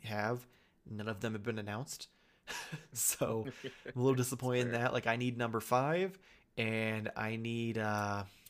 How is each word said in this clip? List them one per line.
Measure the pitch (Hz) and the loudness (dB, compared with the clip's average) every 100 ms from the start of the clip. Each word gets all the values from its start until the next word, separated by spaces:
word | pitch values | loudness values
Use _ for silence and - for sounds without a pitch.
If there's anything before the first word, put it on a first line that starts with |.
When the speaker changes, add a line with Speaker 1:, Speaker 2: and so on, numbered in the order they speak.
Speaker 1:
have, | 110 104 107 123 - - _ _ - | -6 -2 0 -2 -6 -20 _ _ -12
none | 107 107 | -6 -4
of | 104 | -2
them | 117 | -2
have | 110 | -2
been | 110 110 | -2 -4
announced. | 104 104 139 - - | -4 -4 -6 -10 -14
<laughs> | _ _ _ - - - 156 - | _ _ _ -10 -10 -8 -10 -10
So, | 123 - - - 113 120 - 131 - - | -2 0 2 0 0 -2 -8 -12 -12 -8
I'm | 123 | 2
a | |
little | 131 | 4
Speaker 2:
<laughs> | 127 | 4
Speaker 1:
disappointed | 123 123 127 123 120 | 2 0 2 2 2
in | |
Speaker 2:
Fair. | 117 | 2
Speaker 1:
that. | 123 | 2
Like, | 120 113 | 2 2
I | 117 | 2
need | 123 120 | 2 0
number | 117 113 | 0 0
five, | - 127 139 170 190 185 - - _ - | 4 4 4 2 0 -4 -18 -20 _ -2
and | 113 110 110 110 110 | 0 2 0 0 -2
I | - 110 113 | -2 -2 -2
need, | 113 117 117 110 | -2 0 0 0
uh, | 107 104 104 101 95 - - | 0 2 2 -2 -4 -12 -20